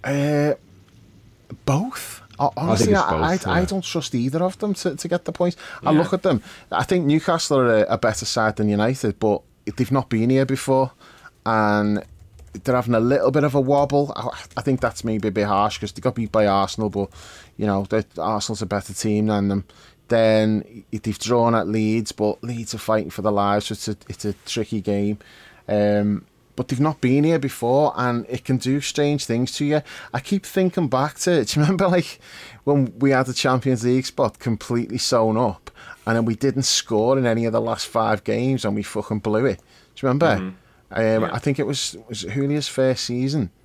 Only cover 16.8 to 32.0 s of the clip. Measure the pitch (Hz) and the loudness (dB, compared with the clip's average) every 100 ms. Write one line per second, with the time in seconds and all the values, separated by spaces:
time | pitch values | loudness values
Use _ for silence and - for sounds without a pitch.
16.8 | 107 98 98 - - - - - 104 98 | -4 -2 -6 -8 -20 -20 -20 -4 -2 0
17.8 | 101 110 - - 85 107 - 110 98 101 | 0 -2 -4 -4 -2 -2 -4 -6 -4 -6
18.8 | - 98 110 104 107 104 101 98 98 - | -6 -6 -2 0 2 0 0 -2 -6 -18
19.8 | - _ _ 117 110 110 110 107 - 113 | -20 _ _ 4 6 6 4 0 -2 -18
20.8 | - 110 110 101 107 120 117 113 87 110 | -12 -6 -4 -6 0 2 4 2 0 0
21.8 | 107 113 107 - 107 104 117 117 110 110 | 2 0 -2 -2 -2 -2 -8 -8 -8 -10
22.8 | - 110 82 - 104 101 101 104 - 107 | 0 0 0 -4 0 2 2 0 -2 -8
23.8 | - 104 - - 104 98 - - 107 110 | -8 -8 -10 -8 -8 -8 -8 -6 -4 -4
24.8 | 95 101 101 107 - - - - - 104 | -2 0 0 -4 -10 -20 -20 -18 -4 0
25.8 | 104 104 104 101 - _ _ - - 123 | 2 2 2 -2 -6 _ _ -10 -6 0
26.8 | 151 151 123 135 151 165 131 - 120 131 | 0 0 2 2 4 2 -2 -4 0 2
27.8 | 147 - 123 120 - 123 - 131 123 143 | 2 0 -2 -2 -4 -8 -2 -2 0 -2
28.8 | - - 147 147 - 117 127 - 147 151 | -2 -2 0 0 -2 -2 -2 -2 0 0
29.8 | - - - 123 - 202 - - 185 180 | -2 -18 -8 -8 -2 -4 -2 0 0 0
30.8 | 151 127 147 - - 170 110 151 151 190 | 0 0 -2 -2 0 2 2 2 2 2
31.8 | 190 180 | 2 2